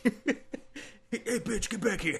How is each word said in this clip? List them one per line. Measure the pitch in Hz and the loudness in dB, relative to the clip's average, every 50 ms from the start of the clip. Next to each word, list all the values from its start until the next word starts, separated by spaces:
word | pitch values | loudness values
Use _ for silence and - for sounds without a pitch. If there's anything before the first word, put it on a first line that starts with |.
<laughs> | - 247 - - - - 226 - - - - - - - - - - - - - - - | 4 2 2 2 0 0 0 0 -2 -10 -14 -14 -14 -12 -14 -14 -14 -14 -16 -20 -10 -6
Hey, | - 233 - | -6 -4 -2
hey, | - 240 240 | 0 -2 0
bitch, | - - 233 208 196 | 0 0 -2 0 0
get | - - 208 | -2 -2 0
back | 175 233 202 170 | 2 2 2 2
here. | 156 165 147 - | 2 0 0 0